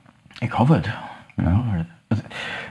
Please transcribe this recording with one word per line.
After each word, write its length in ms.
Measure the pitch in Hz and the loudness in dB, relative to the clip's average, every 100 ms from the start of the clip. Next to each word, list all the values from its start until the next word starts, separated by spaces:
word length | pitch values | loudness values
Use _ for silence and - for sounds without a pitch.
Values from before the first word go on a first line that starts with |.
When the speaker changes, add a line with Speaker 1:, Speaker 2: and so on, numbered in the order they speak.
| _ _ _ - | _ _ _ -8
Speaker 1:
Ich 160 | 120 - | -4 2
hoffe 200 | 131 139 | 4 4
es. 20 | 107 - - - - - | 2 -6 -10 -16 -10 -2
Speaker 2:
Ja. 60 | 85 | 2
Speaker 1:
Ich 60 | 98 | 4
hoffe 220 | 123 90 | 2 -2
es. 60 | 82 - - | -4 -8 -4
Also, 120 | 107 - - - - - | -4 -4 -10 -10 -10 -12